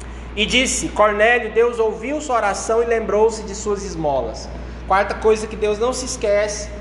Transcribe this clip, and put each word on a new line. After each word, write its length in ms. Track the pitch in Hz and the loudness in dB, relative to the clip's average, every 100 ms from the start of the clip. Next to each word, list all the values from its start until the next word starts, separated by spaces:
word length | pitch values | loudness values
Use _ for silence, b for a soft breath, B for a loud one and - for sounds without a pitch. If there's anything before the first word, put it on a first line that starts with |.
| B B B - | B B B -4
"E 100 | 208 | 2
disse: 440 | 226 254 - 156 | 2 2 0 -2
Cornélio, 640 | - 214 208 220 240 220 | 4 4 6 4 4 2
Deus 260 | 214 240 233 | 2 2 2
ouviu 400 | 220 185 233 302 | 0 -2 -4 -4
sua 160 | 285 240 | -2 0
oração 480 | 208 196 - 226 | 0 -2 0 2
e 20 | 233 | 2
lembrou-se 580 | 226 202 208 220 220 | 0 2 4 4 2
de 120 | 190 190 | -6 -6
suas 300 | 208 202 196 | -4 -4 -4
esmolas." 640 | 165 151 135 117 110 - B B B - | -4 -2 0 -2 -6 -10 B B B 0
Quarta 300 | 190 202 - | 2 2 0
coisa 320 | 220 220 220 | 2 2 0
que 80 | 190 | -4
Deus 240 | 208 208 | -2 0
não 140 | 240 | 0
se 120 | 254 254 | -2 -6
esquece: 640 | - 214 202 214 202 - - | -4 0 2 0 -4 -8 -10